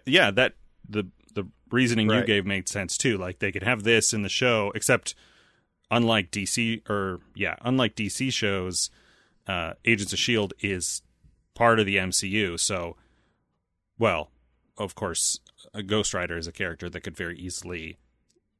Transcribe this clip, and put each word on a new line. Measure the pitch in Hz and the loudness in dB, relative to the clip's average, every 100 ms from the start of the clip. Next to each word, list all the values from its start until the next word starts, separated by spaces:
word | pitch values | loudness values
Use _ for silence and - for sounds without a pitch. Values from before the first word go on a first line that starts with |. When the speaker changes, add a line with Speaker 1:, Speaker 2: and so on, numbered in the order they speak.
| 127 | 4
Speaker 1:
yeah, | 175 117 | 4 4
that, | 101 120 - - _ - | 4 2 0 -20 _ -8
the, | 107 92 - _ 104 | -4 -4 -8 _ -8
the | 92 - - | -8 -12 -2
reasoning | 120 123 113 107 | 2 2 4 4
you | 107 | 4
Speaker 2:
Right. | 113 | 4
Speaker 1:
gave | 101 95 | 2 2
made | 98 - | -2 -4
sense | 101 90 - | -6 -4 -2
too. | 135 98 | 0 0
Like, | 90 - | -4 -4
they | 98 | -4
could | 90 | -2
have | 110 117 | -2 0
this | 104 113 - | 4 4 4
in | 110 | 0
the | 98 | -2
show, | - 127 110 101 | 0 2 2 0
except | 104 - 101 - - _ _ _ _ _ _ - | -2 2 2 0 -12 _ _ _ _ _ _ 0
unlike | 117 113 110 90 | 2 4 2 0
D | 101 95 | -4 -4
C, | 123 113 113 - | -2 -2 -2 -4
or, | 101 95 90 - - | -4 -4 -6 -10 -6
yeah, | 92 - | -4 -4
unlike | 120 131 113 - | 0 2 2 -2
D | 101 | -6
C | - 131 | -4 -4
shows, | - 104 98 92 87 - _ _ _ _ _ - | -2 0 0 -2 -4 -4 _ _ _ _ _ -6
uh, | 90 82 - | -4 -4 -2
Agents | 110 104 95 | 2 2 0
of | 95 | -2
shield | - 113 98 - | 0 2 0 -4
is | 101 92 - - - _ - _ _ | -4 -2 -4 -6 -12 _ -20 _ _
part | - 117 110 | 2 4 6
of | 98 | 4
the | 98 | 2
M | 92 | 2
C | - 98 | 0 0
U. | 107 95 82 | 0 0 0
So, | - 95 85 - _ _ _ _ _ _ _ _ _ - | -2 -2 -6 -10 _ _ _ _ _ _ _ _ _ 0
well, | 110 80 76 _ _ _ _ - | 2 2 -4 _ _ _ _ -10
of | 101 - | -8 -6
course, | 98 82 - - _ - - | -6 -2 -2 -2 _ -20 -16
a | 107 | -10
Ghost | 95 107 98 | -2 0 0
Rider | 92 87 85 | -2 -4 -6
is | 82 | -8
a | |
character | - 90 80 87 | -6 -6 -6 -10
that | 87 | -10
could | 95 - | -10 -8
very | 87 87 | -8 -8
easily | 90 - 87 87 80 - _ _ _ _ _ | -10 -10 -10 -10 -12 -16 _ _ _ _ _